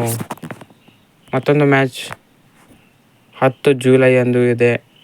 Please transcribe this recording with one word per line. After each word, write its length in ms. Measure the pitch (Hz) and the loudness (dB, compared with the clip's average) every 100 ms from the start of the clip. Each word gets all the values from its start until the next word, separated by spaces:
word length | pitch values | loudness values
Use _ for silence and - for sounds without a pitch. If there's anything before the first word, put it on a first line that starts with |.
| 117 113 - - - - - _ _ _ _ _ _ | -4 -6 -10 -14 -16 -18 -20 _ _ _ _ _ _
ಮತ್ತೊಂದು 360 | 131 127 147 | -4 0 2
ಮ್ಯಾಚ್ 340 | 143 139 135 - - - _ _ _ _ _ _ _ _ _ _ _ - | 2 2 0 -6 -16 -16 _ _ _ _ _ _ _ _ _ _ _ -4
ಹತ್ತು 360 | 131 - 147 | -2 0 -2
ಜುಲೈ 420 | 135 127 131 131 | 0 2 4 4
ಅಂದು 300 | 127 123 123 | 2 2 0
ಇದೆ 280 | 123 117 120 117 _ _ | 0 0 0 -2 _ _